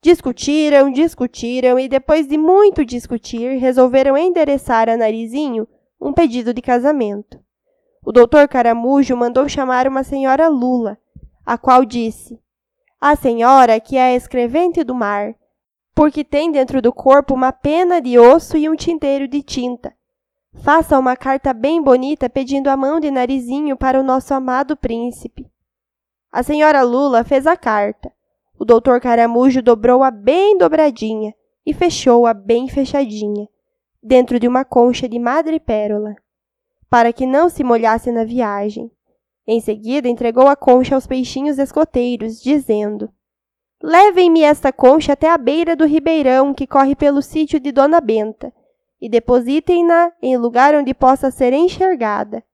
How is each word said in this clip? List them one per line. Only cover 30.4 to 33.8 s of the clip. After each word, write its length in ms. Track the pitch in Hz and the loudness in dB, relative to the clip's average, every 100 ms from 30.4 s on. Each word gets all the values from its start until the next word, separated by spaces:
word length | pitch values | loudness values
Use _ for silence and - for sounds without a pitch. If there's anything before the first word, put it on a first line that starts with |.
| 403 403 | 2 2
dobradinha 760 | 349 311 302 233 220 220 214 - _ _ - | 2 2 0 -2 -8 -6 -8 -12 _ _ -10
e 80 | |
fechou-a 600 | 302 349 - - 240 240 | -4 -2 -2 2 4 2
bem 340 | 214 196 226 262 | -2 -2 -2 -2
fechadinha, 800 | - 262 285 262 208 208 208 208 _ _ _ | -6 -4 -4 -4 -6 -6 -8 -10 _ _ _